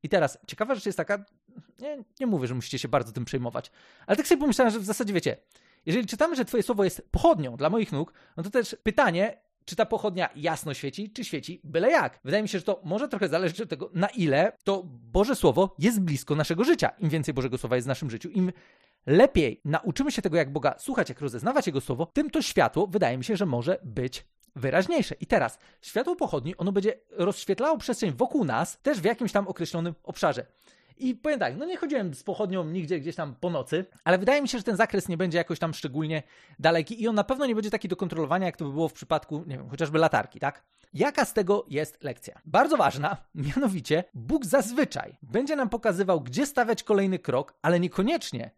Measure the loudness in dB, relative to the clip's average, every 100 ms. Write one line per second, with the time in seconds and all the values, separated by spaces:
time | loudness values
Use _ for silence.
0 | 2 2 2 -2 -16 -6 -4 -2 -2 -4
1 | -2 -4 -4 _ _ -20 -20 _ -12 -12
2 | -14 _ -2 0 -2 -4 -6 -6 0 0
3 | -2 -8 -6 -4 -4 -6 -10 _ _ _
4 | 0 0 4 4 4 4 2 2 -4 -4
5 | 0 0 -2 -6 _ _ _ _ -2 -2
6 | -2 0 0 2 0 0 0 2 0 0
7 | -4 2 4 4 0 -2 0 0 0 -2
8 | -6 _ _ -10 -2 -2 -2 -2 0 4
9 | 4 4 0 -2 _ _ -12 -2 0 2
10 | -2 -2 -4 -2 -4 -4 -6 -6 -8 -8
11 | -10 -8 -6 -6 -8 -14 -4 2 4 4
12 | 2 -4 -2 0 0 -4 -2 -4 -2 -4
13 | -2 -2 0 2 0 -2 -8 -8 -6 -2
14 | -2 2 2 4 2 0 -2 -2 -4 -18
15 | -2 2 2 4 4 6 2 4 2 2
16 | 0 -2 -2 -2 0 2 4 4 2 0
17 | 0 0 -2 -2 -2 -4 0 0 0 -4
18 | -4 -6 -4 0 0 -2 -20 _ _ _
19 | 4 8 8 6 0 -2 -4 -2 -2 -2
20 | -2 -2 0 0 0 0 -2 -2 -4 -2
21 | -2 -4 -6 -4 0 0 0 -4 -4 -4
22 | -2 -2 -2 -2 -2 2 2 2 0 2
23 | 0 0 -4 -2 0 0 0 -4 -4 -6
24 | -6 -6 -18 _ -18 -6 0 0 2 0
25 | -2 -6 0 0 0 -4 _ _ -6 -4
26 | -2 -2 -2 -2 -6 -4 0 0 0 -4
27 | _ -2 -2 -2 -4 0 0 0 -2 -2
28 | -2 0 0 2 0 0 -2 -2 -2 0
29 | 0 0 0 0 -2 -6 -6 -4 -4 -6
30 | -12 -2 0 0 -8 _ _ _ _ _
31 | -4 -2 -2 -2 -2 -4 -8 -6 -4 -2
32 | -4 -6 -8 -4 -2 -2 -4 -4 -4 -4
33 | -4 -8 -8 -6 -4 -4 -2 -4 -4 _
34 | 2 4 4 2 2 -4 -2 2 2 2
35 | -2 -2 0 0 -2 -4 -4 -4 -6 -4
36 | -2 -4 -6 -20 -20 0 4 4 0 -4
37 | 0 0 0 0 0 0 -2 -4 -4 -4
38 | -4 -2 0 0 0 -4 -6 -2 -2 -4
39 | -2 -2 -2 -12 -10 -12 -12 -4 0 4
40 | 4 4 -2 -6 -6 -6 _ _ _ -2
41 | 0 2 0 0 2 0 0 -4 -6 -8
42 | -12 -12 -16 -20 0 4 4 4 4 2
43 | -4 -4 -10 -6 -4 0 0 -2 0 0
44 | 0 -10 -2 -2 4 2 2 0 0 0
45 | -10 -12 -4 -2 0 0 -2 0 0 2
46 | 2 2 0 -2 0 2 2 0 2 2
47 | 4 0 0 -2 -2 _ 2 2 2 0
48 | 0 0 -4 -8 -10